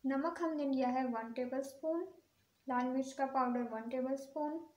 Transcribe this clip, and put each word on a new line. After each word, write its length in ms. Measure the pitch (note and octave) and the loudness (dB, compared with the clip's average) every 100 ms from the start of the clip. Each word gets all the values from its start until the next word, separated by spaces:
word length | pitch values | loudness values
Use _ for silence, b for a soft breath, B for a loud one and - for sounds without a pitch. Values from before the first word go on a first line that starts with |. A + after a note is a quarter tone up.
| C4+ | 2
नमक 360 | C4+ D#4+ E4+ | 2 2 0
हमने 240 | E4 D4+ C#4 | 0 2 2
लिया 220 | C4 B3+ | 2 4
है 180 | B3+ B3+ | 2 0
one 280 | A3+ A3+ | -2 -4
tablespoon, 760 | A#3 B3 C4 C4+ - D#4+ E4+ F#4 - _ _ _ _ - | -4 -2 -2 -4 -4 0 0 -2 -10 _ _ _ _ -2
लाल 160 | B3 B3+ | 0 2
मिर्च 280 | C4 C4 | 0 -2
का 120 | - C4+ | 0 0
पाउडर 380 | C4+ B3 A#3+ | 2 2 2
वन 260 | A#3 A3 A#3 | 0 -4 -4
tablespoon 800 | B3+ C4 C#4 - D#4 D4+ D#4+ - | -2 0 -2 -4 -4 -2 -4 -10